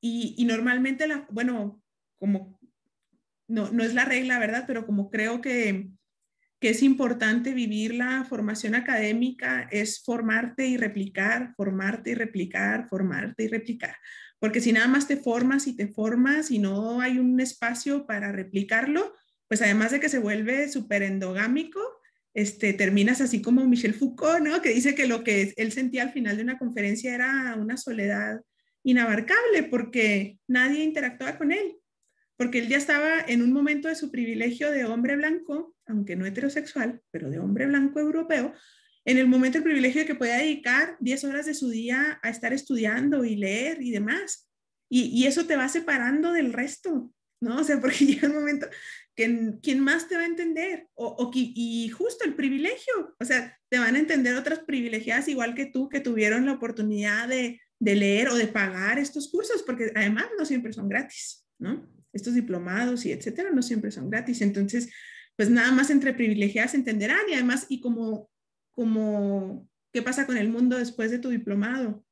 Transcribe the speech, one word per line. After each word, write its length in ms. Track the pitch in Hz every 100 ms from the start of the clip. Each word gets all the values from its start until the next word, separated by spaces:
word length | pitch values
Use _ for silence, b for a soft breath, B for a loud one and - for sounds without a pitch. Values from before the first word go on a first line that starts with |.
Y, 340 | 240 233 233 -
y 80 |
normalmente, 600 | 240 226 247 247 262 269 311
la, 200 | 294 294
bueno, 520 | 208 247 240 208 - _ _ _ _
como 400 | 196 196 190 - _ _ _ _ _ _ _ _ _
no, 220 | 220 202
no 140 | 233
es 100 | 226
la 100 | 247
regla, 340 | 262 254 254 247
¿verdad? 260 | 214 233 247
Pero 180 | 233
como 260 | 226 202 196
creo 300 | 220 220 240
que, 500 | 254 247 220 196 196 - _ _ _ _ _ _
que 100 | 226
es 120 | 233
importante 720 | 277 262 254 240 220 226 240
vivir 400 | 262 226 214 220
la 300 | 240 247 262
formación 500 | 254 233 214 214 220
académica, 920 | 226 247 247 214 226 247 254 254 254 240
es 320 | 208 214 -
formarte 640 | - 240 226 220 240 - 262
y 100 | 247
replicar, 760 | 220 202 196 190 196 233 247 -
formarte 540 | 196 190 190 226 220
y 40 |
replicar, 760 | 233 226 196 180 190 202 220 240
formarte 560 | 190 190 175 214 240
y 40 | 220
replicar. 480 | 220 226 233 - - B B B _
Porque 220 | 220 226
si 120 | 240
nada 160 | 220 240
más 180 | 269 285
te 100 | 277
formas 500 | - 233 247 277 277
y 100 | 247
te 100 | 202
formas 640 | - 214 240 254 302 311
y 80 | 240
no 420 | 196 196 220 240
hay 180 | 254 254
un 200 | 254 254
espacio 680 | 262 - 233 240 - 285 285
para 260 | 208 202
replicarlo, 840 | 196 190 190 196 220 262 302 415 b b b _
pues 160 | 214
además 300 | 214 202 220
de 80 | 277
que 80 | 294
se 100 | 277
vuelve 500 | 208 208 214 262 285
súper 340 | 285 214 202
endogámico, 800 | 196 190 190 185 220 262 330 381 453 - b b _
este, 380 | - 208 - 208
terminas 480 | 196 196 202 202 254
así 220 | 262 247
como 220 | - 247
Michel 300 | 262 240 226
Foucault, 480 | 214 269 - 302 339
¿no? 200 | 302 330
Que 80 | 330
dice 240 | 233 254
que 120 | 285 262
lo 160 | 226
que 300 | 233 208 196 196
él 160 | 226
sentía 300 | 240 262 247
al 100 | 254
final 240 | 269 220 208
de 60 |
una 160 | 233 254
conferencia 560 | 247 226 202 220 247
era 420 | 247 247 269 254 226
una 180 | 214 262
soledad 640 | - 226 196 202 214 220 - _ _ _
inabarcable 800 | 262 247 233 214 233 415 480 381 -
porque 680 | 247 233 247 220 202 196 - _
nadie 340 | 247 254 294
interactuaba 540 | 311 311 254 240 262 -
con 160 | 294
él, 240 | 370 392 - _ _ _ _ _ _
porque 220 | 247 247
él 100 | 233
ya 100 | 277
estaba 420 | 285 294 302 320
en 220 | - 240
un 100 | 240
momento 360 | 262 285 294 302
de 60 |
su 160 | 320 285
privilegio 600 | - 233 226 233 240 294
de 140 | 285
hombre 320 | 233 233 247 285
blanco, 600 | 302 330 - 294 339 _ _
aunque 300 | 214 196 180
no 80 |
heterosexual, 800 | 185 196 277 294 294 - 233 240 _
pero 200 | 165 135
de 80 | 139
hombre 280 | 185 202 269
blanco 340 | 285 277 285
europeo, 540 | 302 320 330 311 247 B B B B B
en 140 | - 254
el 80 | 262
momento 320 | 254 254 285
del 60 |
privilegio 360 | 320 294 254 269
de 60 | 311
que 80 |
podía 240 | 285 240 240
dedicar 580 | 311 285 247 254 330 330
diez 240 | 254 269
horas 200 | 277 277
de 100 | 302
su 140 | 294 262
día 500 | 220 233 247 294 302
a 80 | -
estar 220 | 233 233
estudiando 720 | 269 - 247 214 226 277 285
y 120 | 240 208
leer 460 | 196 208 269 330
y 80 | 247
demás. 580 | 214 208 311 403 - _ _ _ _ _
Y, 180 | 247 247
y 200 | 233 262
eso 200 | 277 330
te 100 | 294
va 120 | 262
separando 640 | 339 330 277 247 285 320
del 200 | 339 269
resto, 600 | 240 277 - 381 302 240 _ _ _
¿no? 180 | 233 247
O 60 |
sea, 160 | 294 277
porque 260 | 254 - 277
<laughs> 0 |
llega 220 | - 302
un 80 | 302
momento 320 | 294 285 - B B B B
que, 440 | - 226 233 226 214
¿quién 180 | - 269
más 280 | 269 330 330
te 80 | 349
va 60 |
a 40 | 339
entender? 640 | 339 339 320 359 349 -
O, 120 | - 233
o 240 | - 247
qui-, 220 | 254 247
y 340 | - 233 233 226
justo 360 | - 427 -
el 100 | 403
privilegio, 840 | 277 277 269 320 508 - 466 320 _
o 60 |
sea, 340 | 240 254 240 - _
te 100 | 247
van 180 | 226 254
a 20 |
entender 360 | 302 311 247
otras 260 | 247 277 320
privilegiadas 680 | - 277 233 220 220 233 285
igual 260 | 269 233
que 120 | 240 277
tú, 220 | 254 277
que 120 | 285
tuvieron 460 | 269 226 214 226 262
la 60 |
oportunidad 760 | 262 233 226 214 208 208 208 240
de, 320 | 254 247 240 _ _
de 140 | 208 202
leer 320 | 202 202 254
o 80 | 240
de 100 | 220
pagar 540 | 220 196 185 190 254
estos 280 | 277 302 285
cursos, 360 | 349 427 453
porque 260 | - 247 226 220
además 300 | 208 214 466 440
no 60 |
siempre 280 | 302 262 233
son 160 | 214 196
gratis, 560 | 202 269 - - - _ _
¿no? 260 | 180 240 - _ _
Estos 220 | - 247
diplomados 720 | 247 - 180 175 190 247 240 202
y 40 |
etcétera 400 | - - 226 381
no 100 | 285
siempre 300 | 240 226 208
son 180 | 208 131
gratis. 320 | 214 240 240
Entonces, 480 | 202 196 196 240 240 B B B B
pues 160 | _ 214
nada 220 | 240 240
más 180 | 262 277
entre 220 | 285 269
privilegiadas 600 | 254 233 208 202 214 240
entenderán 480 | 285 247 220 208 330 415
y 60 |
además, 320 | 294 247 254 -
y 120 | 254
como, 500 | 247 233 220 214 - _ _ _ _
como, 960 | - 226 220 214 208 202 196 190 - - _ _
¿qué 80 | 247
pasa 260 | 233 262 277
con 100 | 247
el 120 | 214
mundo 300 | 233 247 247
después 320 | 240 - 220
de 80 | 240
tu 120 | 247
diplomado? 760 | 233 - 202 208 262 240 208 _